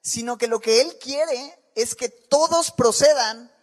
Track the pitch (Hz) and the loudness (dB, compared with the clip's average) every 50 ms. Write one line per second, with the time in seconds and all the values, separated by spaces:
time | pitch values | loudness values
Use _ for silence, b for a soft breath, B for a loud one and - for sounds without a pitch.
0 | _ - - 226 233 240 240 233 240 233 226 214 - 220 226 233 277 330 - - | _ -8 -8 -8 -6 -8 -4 -4 -2 -2 -2 -4 0 2 4 4 2 2 -4 -14
1 | - 254 277 285 311 330 277 247 277 294 349 _ _ _ _ 214 233 233 - - | -12 -8 -4 -4 -2 -2 -4 -8 -8 -14 -20 _ _ _ _ -6 -6 -6 -6 -10
2 | 254 233 - _ _ _ 277 294 320 339 339 330 330 - - - 247 233 208 - | -10 -12 -12 _ _ _ 2 2 2 2 2 0 0 -2 -2 2 2 2 4 6
3 | 277 302 302 277 233 214 226 226 240 - _ _ | 4 4 4 4 0 -4 -6 -10 -16 -20 _ _